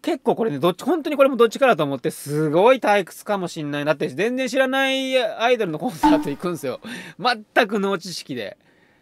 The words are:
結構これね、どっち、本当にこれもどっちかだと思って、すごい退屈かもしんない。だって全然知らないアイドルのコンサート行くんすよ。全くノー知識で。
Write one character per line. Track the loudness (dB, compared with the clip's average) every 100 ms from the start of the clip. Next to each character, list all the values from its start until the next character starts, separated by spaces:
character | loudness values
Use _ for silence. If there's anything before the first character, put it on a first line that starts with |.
結 | -4 -2
構 | -2 0
こ |
れ | -2
ね、 | 0
ど | 0
っ | 0
ち、 |
本 | -2 -2
当 | -2
に | 4
こ |
れ | 4
も | 6
ど | 2
っ |
ち | 4
か | 2
だ |
と | 2
思 | 0 -2
っ |
て、 | -4
す | -6 -6 -2 2
ご | 4 6
い | 4
退 | 4 2
屈 | 0 -10
か | -6 -4
も | -4
し | -8
ん | -6
な | -4
い。 |
だ | 0
っ | 0
て | -2
全 | -2 -2 -2
然 | -2
知 | 0
ら | 0
な | 2 0
い | 0 0 0
ア | 0 0 2
イ | 2
ド | 0
ル |
の | -2
コ | -6
ン |
サ | 2 4 4
ー |
ト | 2
行 | -6
く | -6
ん | -6
す | -6
よ。 | -8 -10 -14 -16 -4
全 | -2 -2 -2 0 2
く | 0
ノ | -2 -2
ー |
知 | -6
識 | -12 -10 -8
で。 | -8 -12 _ _ _ _